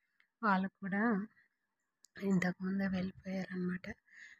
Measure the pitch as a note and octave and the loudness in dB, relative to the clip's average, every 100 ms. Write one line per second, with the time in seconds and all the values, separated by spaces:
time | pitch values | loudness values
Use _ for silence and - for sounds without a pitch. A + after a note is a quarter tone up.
0 | _ _ _ _ A3 F#3+ F#3+ - G3 G3+ | _ _ _ _ 2 2 2 -4 -4 2
1 | A3+ G3 G#3 _ _ _ _ _ _ _ | 2 2 -2 _ _ _ _ _ _ _
2 | - - G3 F#3+ F3+ F3+ F#3 G3 G3 F#3 | -20 -6 2 4 2 0 -2 0 0 0
3 | F#3 - F#3+ F#3+ F#3 F#3 F3+ F3+ G3+ - | -4 -6 -8 -6 -6 -4 -2 -4 -8 -14
4 | _ - - - | _ -20 -20 -20